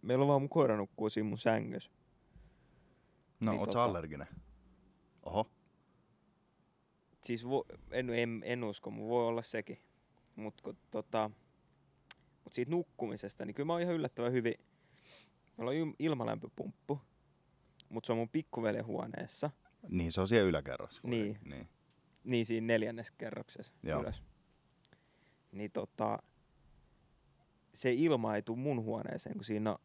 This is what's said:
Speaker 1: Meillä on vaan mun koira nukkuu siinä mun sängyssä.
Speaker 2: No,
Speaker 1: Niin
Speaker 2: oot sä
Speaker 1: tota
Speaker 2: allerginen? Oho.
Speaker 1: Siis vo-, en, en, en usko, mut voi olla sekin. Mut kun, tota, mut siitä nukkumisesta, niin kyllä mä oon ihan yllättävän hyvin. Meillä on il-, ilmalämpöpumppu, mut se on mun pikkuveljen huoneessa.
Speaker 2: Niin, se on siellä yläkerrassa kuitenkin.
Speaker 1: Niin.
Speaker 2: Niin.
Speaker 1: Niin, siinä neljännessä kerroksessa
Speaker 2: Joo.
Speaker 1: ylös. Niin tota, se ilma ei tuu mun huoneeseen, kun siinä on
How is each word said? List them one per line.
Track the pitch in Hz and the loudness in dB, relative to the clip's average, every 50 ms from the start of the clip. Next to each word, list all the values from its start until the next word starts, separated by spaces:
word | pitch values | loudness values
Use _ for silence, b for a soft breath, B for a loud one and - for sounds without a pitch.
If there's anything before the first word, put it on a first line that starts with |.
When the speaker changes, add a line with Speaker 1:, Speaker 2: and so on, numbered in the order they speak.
| - | 2
Speaker 1:
Meillä | 101 123 127 139 | 4 4 6 6
on | 143 | 6
vaan | 143 139 139 | 6 4 4
mun | 143 | 4
koira | - 151 139 127 110 | 4 4 6 6 4
nukkuu | 104 101 98 - - 107 107 | 2 0 -4 -4 -2 -2 0
siinä | - 110 107 107 | 0 0 0 0
mun | 104 110 | -2 0
sängyssä. | - 117 113 110 110 117 - 190 - - _ _ _ _ _ _ _ b b b b b b b b b b b b b b b b b b b b _ _ _ | 2 2 2 2 2 -2 -6 -8 -10 -12 _ _ _ _ _ _ _ b b b b b b b b b b b b b b b b b b b b _ _ _
Speaker 2:
No, | 110 110 - | 0 2 2
Speaker 1:
Niin | - | 2
Speaker 2:
oot | - 110 | 0 0
sä | 101 | 2
Speaker 1:
tota | 117 120 | 4 4
Speaker 2:
allerginen? | 117 101 87 80 80 76 71 - - - - - - - - - - - - - - _ _ _ _ _ _ - | 4 2 0 -4 -6 -8 -10 -10 -12 -14 -18 -18 -20 -20 -20 -20 -20 -20 -20 -20 -20 _ _ _ _ _ _ -10
Oho. | - 85 101 113 - _ _ _ _ _ _ _ _ _ _ _ _ _ _ _ _ _ _ _ _ _ _ _ _ _ _ _ _ _ _ _ _ _ _ - | -2 0 0 0 0 _ _ _ _ _ _ _ _ _ _ _ _ _ _ _ _ _ _ _ _ _ _ _ _ _ _ _ _ _ _ _ _ _ _ -6
Speaker 1:
Siis | - 120 113 117 | -4 -4 -4 -2
vo-, | 123 131 135 - - - - - - | 0 0 0 0 -2 -12 -18 -14 -6
en, | - 120 127 123 | -4 -2 -2 0
en, | 117 117 120 117 117 110 - | 2 2 2 2 0 -4 -2
en | 98 120 123 120 | -2 -2 -2 -2
usko, | 107 101 - - 113 | -4 -6 -6 -8 -10
mut | 107 110 107 110 | -8 -8 -4 0
voi | 120 120 120 | 2 2 2
olla | 117 117 117 113 | 2 0 -2 -4
sekin. | - - 113 104 - 98 - _ _ _ _ _ _ _ _ _ _ _ | -4 -6 -6 -6 -6 -12 -16 _ _ _ _ _ _ _ _ _ _ _
Mut | - 214 - - - | -10 -10 -10 -10 -10
kun, | _ - - - _ _ | _ -12 -12 -12 _ _
tota, | - - 107 _ - 113 107 107 104 - _ _ _ _ _ _ _ _ _ _ _ _ _ _ - _ _ _ _ _ _ | -6 -6 -6 _ 0 0 0 0 -4 -12 _ _ _ _ _ _ _ _ _ _ _ _ _ _ -14 _ _ _ _ _ _
mut | - - | -12 -4
siitä | - 123 120 | -4 -2 0
nukkumisesta, | 160 175 170 _ _ _ 131 110 101 107 - 101 - - - | 0 -2 -2 _ _ _ -6 -6 -6 -6 -8 -10 -8 -8 -10
niin | - - | -8 -4
kyllä | - 143 | -4 -2
mä | 156 170 | 0 0
oon | 170 175 | 0 2
ihan | 180 170 | 0 0
yllättävän | 165 151 135 _ - 117 120 127 | 0 -2 -2 _ 0 0 2 2
hyvin. | 127 113 117 113 - _ B B B B B B B B B B B B B B _ _ _ _ | 4 2 2 0 -2 _ B B B B B B B B B B B B B B _ _ _ _
Meillä | - 117 120 | -6 -4 -2
on | 135 156 165 156 | 0 0 0 -2
il-, | - _ | -2 _
ilmalämpöpumppu, | 143 160 151 131 117 113 110 110 - - _ - - - - _ _ - 151 143 - _ _ _ _ _ _ _ _ _ _ _ _ _ _ _ - _ | 0 0 0 0 0 -2 -2 -4 -6 -10 _ -8 -10 -10 -10 _ _ -4 -4 -4 -4 _ _ _ _ _ _ _ _ _ _ _ _ _ _ _ -20 _
mut | - 113 - | -10 -8 0
se | - 120 | 0 2
on | 113 | 2
mun | 117 113 | 2 0
pikkuveljen | _ 156 156 _ - - 113 107 104 110 110 | _ -4 -4 _ -6 0 0 2 2 0 -2
huoneessa. | 113 107 - - - - - - 120 - - - 151 - _ _ _ _ _ - 208 | -4 -4 -6 -6 -6 -8 -8 -10 -10 -8 -4 -4 -4 -4 _ _ _ _ _ -10 -2
Speaker 2:
Niin, | 90 90 85 82 78 | -2 0 0 0 2
se | - | 2
on | 92 98 | 2 6
siellä | 113 113 101 92 | 6 8 8 8
yläkerrassa | 82 76 71 69 64 - - - - - - | 6 4 0 -2 -8 -8 -8 -12 -14 -10 -6
kuitenkin. | 127 123 117 107 104 104 104 - | -2 -2 0 0 -2 -4 -8 -12
Speaker 1:
Niin. | - | -14
Speaker 2:
Niin. | 143 131 113 - _ _ _ _ _ _ _ _ _ _ _ | -14 -14 -14 -16 _ _ _ _ _ _ _ _ _ _ _
Speaker 1:
Niin, | - 127 120 113 | 0 2 2 2
siinä | 107 120 113 113 | 2 0 -2 2
neljännessä | 113 117 113 110 113 117 113 113 - _ _ | 4 4 4 4 2 -4 -6 -10 -12 _ _
kerroksessa | - 113 104 107 110 _ - - - - _ _ - | -8 -8 -8 -8 -10 _ -12 -16 -16 -16 _ _ -4
Speaker 2:
Joo. | - 78 73 | -2 -2 -2
Speaker 1:
ylös. | - - - - - - - _ _ _ _ _ _ _ _ _ _ b b b b b b b b b b b b _ - | -2 -4 -6 -8 -12 -18 -20 _ _ _ _ _ _ _ _ _ _ b b b b b b b b b b b b _ -10
Niin | 98 104 104 | -8 -8 -6
tota, | - - 95 - _ - 107 107 110 107 - _ _ _ _ _ _ _ _ - - - - _ _ _ _ _ _ _ _ _ _ _ _ _ _ _ _ _ _ | -4 -4 -6 -6 _ -2 -2 0 0 -2 -6 _ _ _ _ _ _ _ _ -20 -20 -20 -20 _ _ _ _ _ _ _ _ _ _ _ _ _ _ _ _ _ _
se | - - 127 123 | -2 2 2 4
ilma | 123 156 170 151 123 113 113 107 | 6 6 6 6 4 4 2 2
ei | 104 104 | 0 0
tuu | - 113 | -2 -4
mun | 120 131 147 143 120 110 | -2 0 0 0 0 0
huoneeseen, | 110 110 113 - - - - - - - | -2 -2 -4 -4 -4 -6 -6 -8 -8 -8
kun | 214 185 | -8 -4
siinä | 113 107 107 107 110 101 | -2 -2 0 2 0 0
on | - _ | -2 _